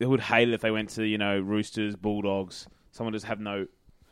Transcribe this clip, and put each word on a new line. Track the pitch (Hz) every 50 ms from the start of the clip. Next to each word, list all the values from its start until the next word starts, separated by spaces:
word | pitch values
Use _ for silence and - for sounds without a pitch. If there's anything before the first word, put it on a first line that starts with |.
I | 117
would | 131 135 120
hate | - - 120 117 120 120
it | 117
if | 110
they | - 110
went | 107 110 107 104
to, | - 113 107
you | 107 107 107
know, | 104 101 101 98
Roosters, | 95 98 107 107 107 - - 110 107 104 104
Bulldogs. | 95 95 104 104 104 101 101 98 98 95 90 - - - - - _ _ _ _
Someone | - 117 113 107
just | 107 104
have | 117 113 104
no, | 107 104 101 98 95 - _ _ _ - - _ - _